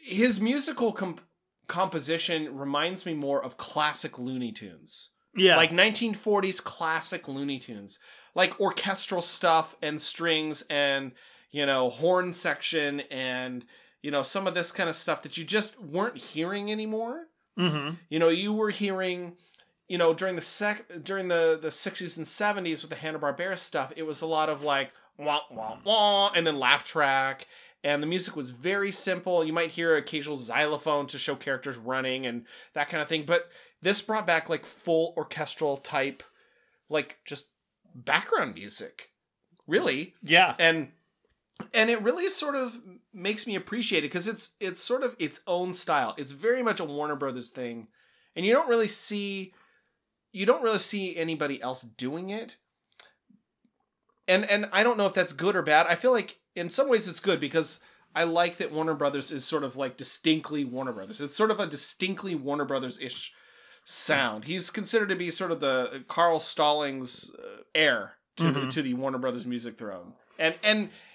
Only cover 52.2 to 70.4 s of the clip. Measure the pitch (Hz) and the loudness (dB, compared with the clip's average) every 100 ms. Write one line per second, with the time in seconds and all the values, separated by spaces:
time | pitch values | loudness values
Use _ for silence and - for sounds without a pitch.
52.2 | 185 214 220 - _ _ _ _ - _ | -8 -10 -10 -18 _ _ _ _ -20 _
53.2 | _ _ _ _ _ _ _ _ _ _ | _ _ _ _ _ _ _ _ _ _
54.2 | - 190 214 208 208 190 233 220 196 196 | 2 2 4 0 2 2 4 4 2 2
55.2 | 180 139 180 190 151 151 170 170 254 233 | 0 0 0 0 4 4 6 2 4 2
56.2 | - - _ 175 170 262 269 226 175 - | 0 -12 _ -8 -4 0 4 2 2 -2
57.2 | 196 156 143 160 143 - - _ _ 156 | 0 0 2 0 0 -4 -10 _ _ 0
58.2 | 170 165 175 175 156 151 160 147 143 139 | 2 4 2 0 -4 -2 0 2 0 0
59.2 | 135 139 - 156 135 131 131 - 135 - | -4 -4 -2 -2 -4 -4 -6 -4 -6 0
60.2 | 160 156 - 147 131 127 131 107 101 110 | 2 2 0 -4 -4 -4 -6 -8 -10 -10
61.2 | 143 - 220 208 180 143 - - 185 190 | -6 0 2 2 -2 -2 -2 -2 -2 -2
62.2 | 196 156 135 147 135 131 127 - 127 - | -4 -4 -2 -2 -2 -2 -4 -8 -8 -8
63.2 | - - - - - - - - - 143 | -12 -14 -20 -20 -20 -18 -2 2 4 4
64.2 | 120 107 123 180 175 220 196 226 202 185 | 2 -2 -6 0 0 0 2 2 2 -2
65.2 | 175 160 180 160 139 131 123 135 - 165 | -2 -2 -2 0 2 2 0 -6 -4 4
66.2 | 170 160 - - 151 151 143 135 127 - | 4 4 2 2 4 4 0 -4 -4 -4
67.2 | - - 98 104 - 156 143 113 95 - | -6 -10 -16 -16 -4 4 4 4 -2 -14
68.2 | _ - 165 135 131 156 131 123 135 131 | _ 0 2 2 0 -2 -2 -2 -2 -2
69.2 | 127 120 120 120 117 110 107 92 90 - | -4 -4 -6 -6 -6 -10 -12 -12 -16 -20
70.2 | _ - | _ -2